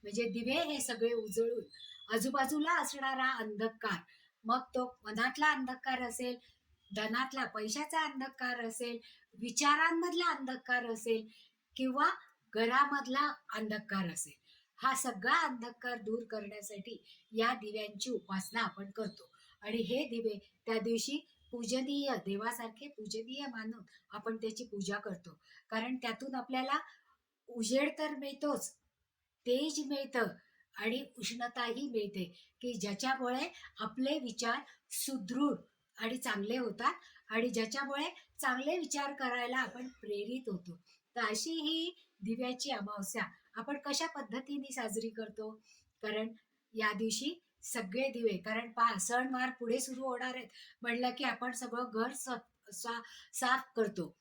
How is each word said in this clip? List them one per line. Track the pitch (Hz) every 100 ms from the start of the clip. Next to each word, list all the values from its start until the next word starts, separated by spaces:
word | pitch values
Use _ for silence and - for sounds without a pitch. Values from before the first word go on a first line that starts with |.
म्हणजे | 208 208
दिवे | 226 190 233 294 320
हे | 285
सगळे | 254 226 226
उजळून | 240 214 202 233 233 185 - - - -
आजूबाजूला | - 254 269 262 302 311 294
असणारा | - 285 269 269 262
अंधकार, | 254 220 208 220 - 220 180 - - _ _
मग | 220 247
तो | 254 254 254 -
मनातला | - 214 247 254 302
अंधकार | 285 262 254 269 254
असेल, | 247 233 247 240 - _ _ _ _ 196
धनातला, | 220 233 262 269 247
पैशाचा | 220 214 285 302 320 311
अंधकार | 269 262 - 247 247 226
असेल, | 226 240 240 - - _
विचारांमधला | 185 233 247 285 294 320 330 349 339 349
अंधकार | 285 262 254 - 247 240
असेल | 220 240 226 220 - - _ _ -
किंवा | 262 247 311 370 - _ _
घरामधला | 214 226 254 277 294 220 262 285 - _ 214
अंधकार | 220 214 214 196 175
असेल, | 156 - - _ - _ -
हा | 254 262
सगळा | 262 196 226 302 311
अंधकार | 247 233 233 247 240
दूर | 202 226
करण्यासाठी | 226 220 202 208 208 202 - - - - _
या | 220 233
दिव्यांची | 247 208 214 208 - 254
उपासना | 220 - 190 - 226
आपण | 208 - 196
करतो. | 196 208 - - _ - _
आणि | 202 233
हे | 190 247
दिवे | 302 233 226 202 - _ -
त्या | 226
दिवशी | 202 226 247 294 - _ _
पूजनीय, | 247 220 254 269 285 277 226
देवासारखे | 190 202 220 233 226 214 285
पूजनीय | 285 208 220 226 269 277
मानून | 226 220 226 190 - _
आपण | 208 220 226
त्याची | 220 220
पूजा | 240 202 190 202
करतो. | 208 180 - - _ - _
कारण | 220 233 254
त्यातून | 240 226 262 254
आपल्याला | 247 262 269 277 - - _ _ _ _ -
उजेड | 240 214 254 294 294
तर | 302
मिळतोच, | 277 277 269 294 262 - - _ _ _ _ _ _ -
तेज | 254 302 294 277
मिळतं | 277 269 247 214 - _ _ _ -
आणि | 214 254 285 -
उष्णताही | 196 233 240 247 240 233 277
मिळते, | 233 208 196 175 - - _
की | 247
ज्याच्यामुळे | 226 196 202 262 262 247 254 320 - - -
आपले | 214 240 262 302
विचार | 247 196 233 247 277 - _
सुदृढ | - - 269 185 254 285 240 - _ _ -
आणि | 226 254
चांगले | 254 208 202 247
होतात | 233 - 247 - - - _
आणि | 220 240
ज्याच्यामुळे | 208 220 269 277 277 320 - - _
चांगले | 277 254 277 359
विचार | 311 285 285
करायला | 277 254 247 247 254
आपण | 247 247 254
प्रेरित | - 214 202 214 254 254
होतो. | 185 175 170 _ _ _ -
तर |
अशी | 233 220 320
ही | 330 302 320 339 - _ _
दिव्याची | 196 226 254 254 277
अमावस्या | 233 202 208 196 226 190 - _
आपण | - 226 277 294
कशा | 277 330
पद्धतीने | 294 226 233 262 285 269
साजरी | 262 220 214 226
करतो? | 220 214 - 220 220 _ - _ _
कारण | 214 214 226 226 _ _ _
या | 220 214
दिवशी | 202 226 - 277 349 _ _
सगळे | - 247 196 214 269
दिवे, | 247 226 190
कारण | 208 220 233
पहा, | 233 254 190
सणवार | - 240 262 254 254
पुढे | - 233 254
सुरू | 262 254
होणार | 269 247 254 254
आहेत | 233 - - -
म्हणलं | 240 233 247
की | 240
आपण | 262 233 247
सगळं | 240 247 233 247
घर | 220 240
स-, | - - 240 - _ -
सा-, | 196 - 214 220 - -
साफ | - 254 254 - -
करतो | 208 - 160 -